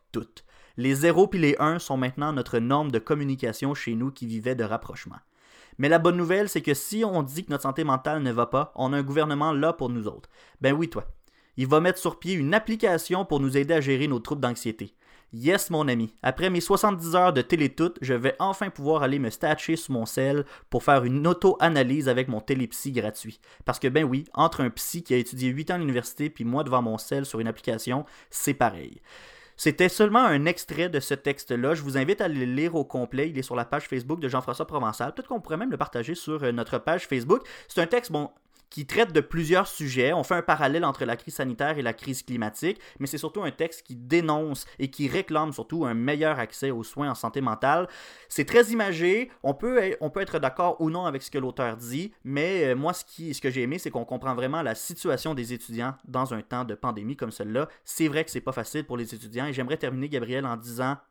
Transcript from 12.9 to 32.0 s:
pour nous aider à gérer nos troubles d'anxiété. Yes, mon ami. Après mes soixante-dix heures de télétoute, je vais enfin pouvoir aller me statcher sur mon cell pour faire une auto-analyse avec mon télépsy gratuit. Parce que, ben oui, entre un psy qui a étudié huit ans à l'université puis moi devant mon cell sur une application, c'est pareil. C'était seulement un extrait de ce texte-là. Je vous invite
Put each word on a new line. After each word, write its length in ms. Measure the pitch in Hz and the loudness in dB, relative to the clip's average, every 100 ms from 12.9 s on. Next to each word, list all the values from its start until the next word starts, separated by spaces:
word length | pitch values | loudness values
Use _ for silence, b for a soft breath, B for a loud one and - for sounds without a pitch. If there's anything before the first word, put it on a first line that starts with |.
| 170 - 185 | 2 0 -2
pour 160 | 185 143 | 0 2
nous 160 | 135 139 | 2 2
aider 200 | 143 160 | 2 2
à 60 | |
gérer 260 | 135 131 147 | 2 2 2
nos 120 | 123 | -2
troubles 220 | - 147 | -2 -2
d'anxiété. 540 | 123 117 117 110 101 _ b b b | -2 -2 -6 -6 -10 _ b b b
Yes, 380 | 113 135 190 - | -2 2 2 2
mon 180 | 160 147 | 0 2
ami. 280 | 120 110 - | 2 -2 -2
Après 260 | 131 131 185 | -2 0 0
mes 100 | 175 | 0
soixante-dix 560 | - 196 208 185 165 180 | 2 4 2 0 2 4
heures 180 | 180 | 6
de 100 | 139 | 4
télétoute, 560 | 120 170 139 - 170 170 | 2 2 2 2 -2 0
je 140 | 131 120 | -2 2
vais 200 | 127 - | 2 0
enfin 320 | 190 190 196 | 0 -2 -6
pouvoir 320 | - 139 156 | -2 2 2
aller 160 | 135 143 | 2 0
me 100 | 120 | -2
statcher 460 | - 156 151 - 160 | 0 0 0 0 -2
sur 180 | - | -2
mon 140 | 127 110 | -4 -2
cell 360 | - 135 143 139 B B | 0 0 0 -2 B B
pour 120 | 123 | 0
faire 200 | - 139 | 6 6
une 240 | 123 135 160 | 6 2 4
auto-analyse 840 | 170 190 185 165 151 127 147 131 | 4 4 6 4 4 4 2 2
avec 200 | 123 131 | 2 0
mon 120 | 107 | -2
télépsy 500 | - 139 117 - 139 | 0 0 0 -4 -4
gratuit. 480 | 123 104 - 113 - B B | -2 -2 -4 -12 -16 B B
Parce 140 | - 123 | -4 0
que, 100 | 135 | 2
ben 160 | 147 | 2
oui, 220 | 135 131 156 | 2 0 -2
entre 280 | - 160 - | 2 2 4
un 100 | 123 | -2
psy 320 | - - 175 | -2 -8 -6
qui 100 | 170 | 0
a 40 | 123 | 0
étudié 320 | 120 127 127 | 0 -2 -2
huit 200 | 131 156 | -2 -2
ans 60 | 180 | -2
à 20 | |
l'université 540 | 151 123 117 - 147 | 0 -2 -4 -4 -6
puis 140 | - 117 | -4 -2
moi 180 | 135 | -2
devant 180 | 139 127 | 2 2
mon 160 | 117 110 | 0 -2
cell 300 | - 139 139 | -4 -4 -4
sur 120 | 113 | -4
une 80 | 113 | -4
application, 580 | 120 - 113 - 131 160 B B | -4 -4 -4 -2 -4 -6 B B
c'est 240 | - - 135 | -6 -2 2
pareil. 460 | 117 92 65 - - B B B B B | 0 0 -12 -16 -20 B B B B B
C'était 340 | 156 147 180 | 2 4 4
seulement 360 | 180 214 226 240 | 6 6 6 6
un 220 | 143 156 | 4 2
extrait 420 | 170 - 151 175 | 0 -4 -2 0
de 100 | 147 | 0
ce 140 | - | -2
texte-là. 600 | 135 143 139 - 123 131 160 | -2 -2 -4 -2 0 2 0
Je 80 | |
vous 160 | 139 | 0
invite 220 | 135 | 0